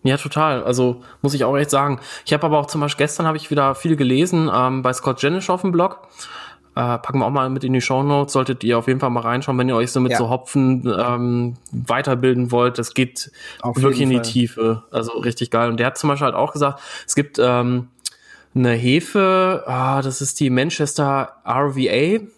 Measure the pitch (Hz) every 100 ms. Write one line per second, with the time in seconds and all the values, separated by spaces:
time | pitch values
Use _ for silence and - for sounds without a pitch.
0 | 131 139 143 151 156 127 - 123 127 120
1 | - - 143 139 123 139 143 139 143 127
2 | - - - 151 160 151 143 156 147 -
3 | 147 - 165 156 - 147 139 135 170 151
4 | 127 131 175 170 160 104 127 131 127 127
5 | - 127 139 185 190 180 190 175 185 -
6 | - - - - - - _ - 120 120
7 | - 135 113 143 131 135 135 131 - 131
8 | 143 143 139 135 131 127 113 117 117 131
9 | 135 120 113 123 139 127 127 120 120 131
10 | 127 120 117 127 - 143 131 127 127 95
11 | 123 120 123 120 120 123 - 120 123 120
12 | 139 127 131 123 123 120 123 123 117 -
13 | 127 - - - - - 120 131 135 123
14 | 135 127 117 117 117 - 113 113 - 120
15 | 113 117 120 120 120 117 117 117 123 -
16 | 147 139 139 - 147 147 143 143 - -
17 | - - 143 - 123 123 123 123 123 _
18 | - _ _ - _ 135 123 117 123 147
19 | 170 208 190 185 185 185 - 127 131 135
20 | 135 127 139 - 139 127 147 - 147 -
21 | 143 139 131 - - 123 143 135 120 110
22 | 156 220 208